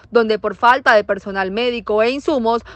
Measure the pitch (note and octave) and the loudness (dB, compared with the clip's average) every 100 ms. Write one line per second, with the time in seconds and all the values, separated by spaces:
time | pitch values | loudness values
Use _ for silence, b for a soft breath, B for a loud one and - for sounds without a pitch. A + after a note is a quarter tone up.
0 | - A#3 A3 G#3+ G#3 F#3+ A#3+ C4 C4 A3 | -2 0 0 -2 -4 0 2 4 4 2
1 | G3+ G3 G3+ G3 F#3+ G3+ B3 A#3+ F#3+ G#3+ | 2 -4 -6 -6 -4 -4 -4 -4 -2 0
2 | A#3 C#4 D4+ C#4+ A3+ A#3 B | 0 -2 -2 -2 0 -2 B